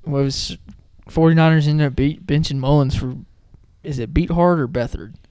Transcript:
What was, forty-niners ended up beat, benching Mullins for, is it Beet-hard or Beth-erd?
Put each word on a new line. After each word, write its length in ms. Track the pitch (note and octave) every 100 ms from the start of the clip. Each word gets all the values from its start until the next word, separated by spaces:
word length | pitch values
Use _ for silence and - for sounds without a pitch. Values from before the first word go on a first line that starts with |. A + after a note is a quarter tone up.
What 200 | - C#3+
was, 340 | C#3 C#3 - - - - - - -
forty-niners 580 | - D#3+ D#3+ D#3+ D#3+ D3
ended 200 | D3+ D3
up 80 |
beat, 300 | C3 C#3+ D#3
benching 320 | - D3 D#3+ C3+
Mullins 380 | C3 D3 C3+
for, 200 | - C3 B2+ - _ _ - _ _
is 160 | F#3+ C3+
it 140 | A#2
Beet-hard 460 | D3+ E3+ E3+ F3 F3
or 80 | B2+
Beth-erd? 480 | B2 A#2 - F#2+ - -